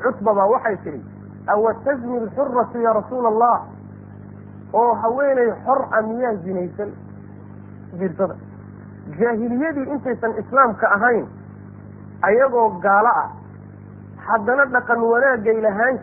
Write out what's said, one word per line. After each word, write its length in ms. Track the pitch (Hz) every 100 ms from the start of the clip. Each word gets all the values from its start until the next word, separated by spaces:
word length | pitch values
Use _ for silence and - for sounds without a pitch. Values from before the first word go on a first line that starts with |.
Cutba 300 | 240 214 208
baa 120 | 202 196
waxay 300 | 254 233 185
tidhi, 180 | 175 135 - - - - -
"Awa 260 | 208 220 208 277
tazni 340 | 277 240 247
lxurratu 640 | 220 - 277 247 220 240
ya 120 | 226
rasuula 340 | 214 202 254 233
Allah?" 320 | 214 240 208 - - - - - - - - - - -
"Oo 200 | 214 240
haweenay 580 | 214 226 254 285 262 240 185 -
xor 220 | 269 -
ah 100 | 220
miyaa 340 | 220 233 247 208
zinaysan?" 460 | 170 190 180 - 208 202 - - - - - - - - - 175
Fiirsada. 380 | 185 160 190 - - - - - - - - -
Jaahiliyadii 680 | 233 220 233 240 320 285 262
intaysan 420 | 277 262 226 226 220
islaamka 500 | - 269 247 202 208
ahayn, 340 | 202 240 226 113 - - - - - - - - -
ayagoo 480 | - 226 269 240 220 185
gaalo 260 | 196 202 233
ah, 220 | 165 131 - - - - - - - - - -
haddana 380 | 220 208 262 269
dhaqan 340 | 247 240 233
wanaagay 600 | 226 233 269 240 214 220
lahaan 380 | 214 202 247 254